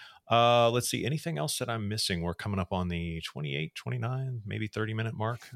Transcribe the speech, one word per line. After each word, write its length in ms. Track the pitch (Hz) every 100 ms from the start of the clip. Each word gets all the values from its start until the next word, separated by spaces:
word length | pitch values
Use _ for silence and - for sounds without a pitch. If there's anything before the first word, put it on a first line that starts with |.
| - - -
Uh, 380 | 113 120 120 117
let's 180 | 123 -
see, 180 | 123 117
anything 320 | 151 170 156
else 180 | 151 -
that 120 | 120
I'm 180 | 113 101
missing? 320 | 110 - 87
We're 140 | 85
coming 240 | 85 107 98
up 120 | 90
on 160 | 92 90
the 340 | 85 85 82
twenty-eight, 520 | - - 73 71 78 -
twenty-nine, 680 | 120 123 113 131 131 120
maybe 220 | 101 107 110
thirty 260 | 107 110
minute 220 | 110 110
mark. 340 | 104 110 117 -